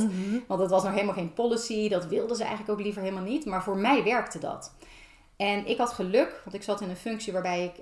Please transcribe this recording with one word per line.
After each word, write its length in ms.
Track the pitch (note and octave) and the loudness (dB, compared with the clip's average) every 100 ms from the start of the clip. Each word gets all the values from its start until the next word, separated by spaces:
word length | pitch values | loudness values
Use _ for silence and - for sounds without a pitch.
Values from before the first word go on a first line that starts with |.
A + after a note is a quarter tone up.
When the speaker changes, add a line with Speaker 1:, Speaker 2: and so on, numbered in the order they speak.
Speaker 1:
Mhm. 360 | A3 F#3 G3 A#3 A#3+ | 4 2 0 -2 0
Speaker 2:
Want 140 | F#3+ | 0
dat 100 | F#3 | 4
was 120 | F#3 | 4
nog 100 | G3 | 4
helemaal 220 | G3 G3+ | 2 0
geen 180 | F#3+ E3+ | 0 -2
policy. 560 | - A#3+ A#3 - G#3+ G#3+ | 0 2 0 0 0 2
Dat 180 | F#3 E3+ | 2 2
wilden 300 | G3+ A3+ A3 | 0 0 -2
ze 60 | |
eigenlijk 280 | - G#3+ G#3+ | -2 -4 -2
ook 120 | G#3 | -2
liever 180 | G#3 G3+ | -2 -2
helemaal 200 | F#3+ F#3+ | -4 -2
niet. 200 | F#3+ C#4+ | -2 -2
Maar 180 | C#4 F#3 | -2 -2
voor 140 | G#3 F#3+ | 0 2
mij 280 | A3 C4+ | 4 4
werkte 340 | - A#3+ - - | 4 2 0 -6
dat. 360 | - - - - - - - - _ - | -8 -8 -12 -18 -20 -20 -20 -20 _ -4
En 300 | G3+ G3+ G3+ | 0 0 0
ik 120 | A3+ | 0
had 120 | A#3+ | 0
geluk, 480 | - F#3 A3 C#4+ - | -2 2 2 2 -2
want 120 | - G3 | -12 -8
ik 60 | |
zat 180 | - G3+ | -4 -2
in 80 | F#3+ | -4
een 60 | F3+ | -6
functie 360 | A#3 A3 G#3 | -6 -6 -4
waarbij 320 | F#3 F3+ F3 | -2 0 0
ik, 120 | F3 - | -2 -6